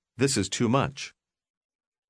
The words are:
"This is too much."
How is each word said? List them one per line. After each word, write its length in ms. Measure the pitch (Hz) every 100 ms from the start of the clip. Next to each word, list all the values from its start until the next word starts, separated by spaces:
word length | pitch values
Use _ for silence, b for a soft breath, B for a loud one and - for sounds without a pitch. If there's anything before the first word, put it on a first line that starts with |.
| _ -
"This 180 | 139 113
is 120 | 92
too 200 | - 117
much." 440 | 135 104 - - - _ _ _ _ _ _ _ _